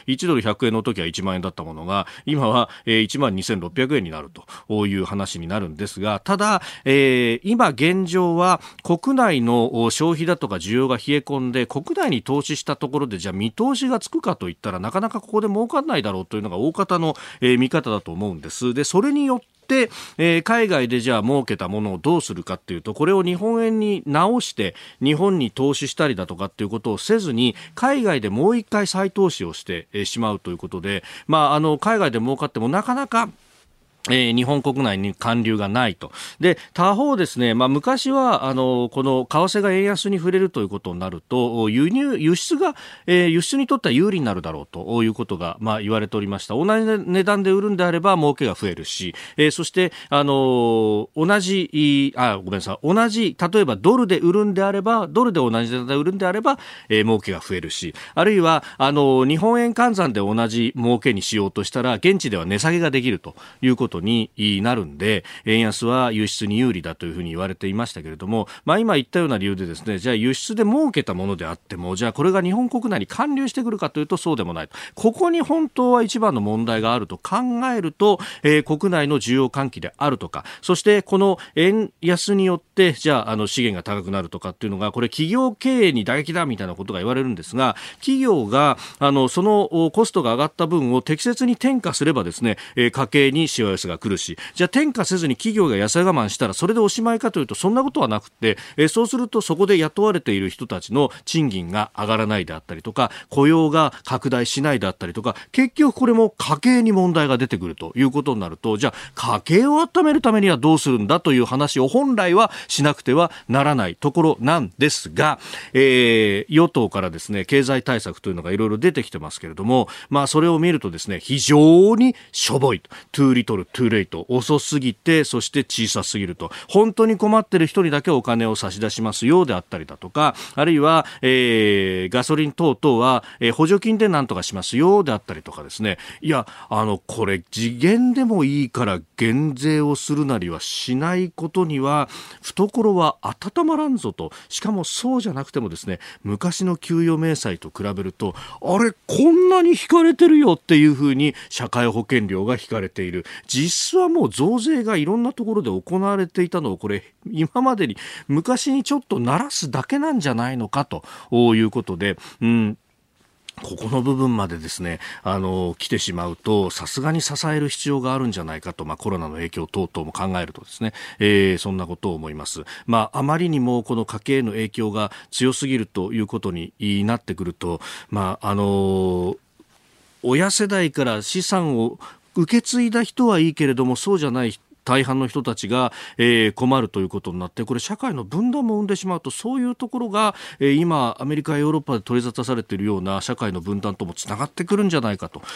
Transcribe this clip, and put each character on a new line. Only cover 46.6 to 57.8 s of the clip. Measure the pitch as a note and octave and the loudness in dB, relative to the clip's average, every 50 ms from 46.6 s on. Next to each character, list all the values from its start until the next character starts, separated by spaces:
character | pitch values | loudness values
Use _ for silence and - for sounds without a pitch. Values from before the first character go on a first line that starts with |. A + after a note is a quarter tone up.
| E3 | 0
じ | G3+ G#3+ A3 A3+ A3 A3 G#3 - | 2 2 2 2 0 -2 -2 -2
値 | - F3+ F#3+ F#3 | 0 0 0 2
段 | G3+ G#3 G3+ G3 | 2 0 0 2
で | F#3+ | 2
売 | F#3+ G3 G3 | 2 2 2
る | G#3+ | 0
ん | G3+ F3 | 0 0
で | F3+ | 0
あ | F3 | 0
れ | E3 E3+ | 0 0
ば | E3 G3+ F#3+ | 2 2 2
儲 | E3+ D3+ D3 C#3 | 4 4 2 2
け | - D3+ | 2 0
が | A2+ F2 | -2 -2
増 | - - G2 | -2 -4 -4
え | E2+ | -4
る | E2+ D#2 | -6 -8
し、 | - - - F#2 F2 - - - - - - | -10 -8 -8 -8 -8 -8 -10 -14 -8 0 2
え | D3+ | 2
ー、 | D3+ | 2
そ | - - E3 | 2 0 -4
し | - | -4
て、 | - F#3 F#3 E3 - - - - | 0 0 0 0 -2 -6 -6 -2
あ | C#3+ C#3+ C#3+ | 0 2 2
の、 | C#3+ C#3 C3+ C3+ C3 B2+ B2 A#2 A#2 A2+ A2+ A2 G#2+ G#2+ G#2 A2+ - - | 2 2 2 2 4 4 4 4 4 4 2 2 2 2 0 -2 -4 -4
同 | D#3 D#3 F3+ G3+ G#3 | -2 0 2 2 2
じ、 | F#3 F3+ G3 F#3+ F3 - - D3+ D3 D3 C#3+ C#3 C#3 C#3 - | 0 0 -2 -2 -2 -2 0 0 2 4 4 2 2 0 0
あ、 | B2 B2 A#2+ G#2 | 0 0 0 0
ご | G2 F#2 | -2 -4
め | F#2 | -4
ん | G2 | -6
な | G2 | -4
さ | - G#2 G2 - - | -4 -6 -6 -4 -2
い、 | |
同 | D3 F#3 A3 A#3 A#3 | 0 2 2 2 0
じ、 | G#3 A3+ A3+ F3 C#3 - | 0 0 -2 -2 -2 -2
例 | F3+ E3+ F3+ G#3+ | -2 0 2 2
え | G3 | 2
ば | C3+ A2+ | 2 0
ド | G2 G#2+ F3 A#3+ | 2 2 4 4
ル | B3+ A#3+ | 4 4
で | F#3 F#3+ D#3+ | 2 2 2
売 | - E3+ F3 | 2 4 4
る | G#3 G#3 | 4 2
ん | G#3 F#3+ | 2 0
で | F#3+ G3 | 0 0
あ | G3 | 0
れ | G3 G3 F#3 | 0 -2 0
ば、 | A3 A#3 A3+ G3 D#3+ | 0 0 0 -2 -2
ド | D3 G3+ B3+ | 0 0 0
ル | B3 F#3+ | 2 2
で | E3 | 2
同 | C3 A#2 A2+ A2+ A#2 | 2 2 0 0 -2
じ | A2+ | -2
値 | B2 B2+ | -4 -6
段 | B2 | -4
で | B2 C#3 | -2 -2
売 | C#3+ D3 | -2 0
る | F3 F#3+ | -2 -2
ん | F#3+ | -2
で | F#3+ | -2
あ | F3+ F3+ | -2 -2
れ | A3 A#3 | 0 0
ば、 | D#4 C#4 - - - - - - - | 0 0 -2 -4 -14 -20 -16 -4 0
え | A2 G#2+ | 2 4
ー、 | G#2 | 4
儲 | A2+ A2+ G#2 | 4 2 2
け | - - F#2 | 0 -2 -8
が | E2+ | -8
増 | - - G2 | -8 -8 -8
え | F2+ D#2+ | -6 -6
る | D#2+ | -8
し、 | - - | -8 -8